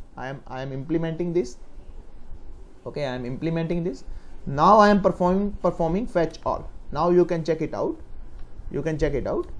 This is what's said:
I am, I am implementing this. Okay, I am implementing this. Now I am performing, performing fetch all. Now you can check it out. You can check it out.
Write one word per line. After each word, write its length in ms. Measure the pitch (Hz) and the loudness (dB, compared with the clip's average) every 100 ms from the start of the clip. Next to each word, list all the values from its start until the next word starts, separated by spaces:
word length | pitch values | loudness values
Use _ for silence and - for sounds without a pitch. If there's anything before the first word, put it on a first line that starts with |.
| - - | -14 -12
I 100 | 127 | -10
am, 160 | 139 - | -10 -10
I 140 | 131 | -8
am 120 | 135 | -6
implementing 580 | 135 135 160 165 160 175 | -6 -2 0 0 -2 0
this. 240 | 170 - - - - - - - - - - - - - - 123 | 0 0 -4 -12 -12 -12 -12 -12 -10 -10 -10 -10 -12 -14 -14 -10
Okay, 200 | 147 139 | -6 -4
I 100 | 127 | -4
am 100 | 120 | -6
implementing 580 | 131 156 165 165 175 | -4 -2 0 0 -2
this. 200 | 170 277 - - - - - | -2 -6 -8 -10 -10 -10 -4
Now 320 | 139 170 214 | 4 8 10
I 120 | 208 | 10
am 120 | 202 | 8
performing, 520 | 185 170 180 190 208 208 | 4 4 4 2 0 0
performing 440 | 185 - 165 185 240 | 0 0 0 0 0
fetch 320 | 175 160 - 131 | 2 0 0 -4
all. 240 | - - - - | -4 -6 -12 -6
Now 180 | 143 170 | 0 4
you 120 | 180 | 6
can 220 | 175 175 156 | 6 2 0
check 160 | 156 | -2
it 120 | 151 | -2
out. 240 | 101 151 320 - - - - - - - | -2 -4 -4 -10 -12 -10 -10 -10 -10 -6
You 100 | - | -4
can 160 | 151 156 | -2 0
check 160 | 151 | 0
it 140 | 139 - | 0 -2
out. 200 | 190 349 - | -2 -4 -8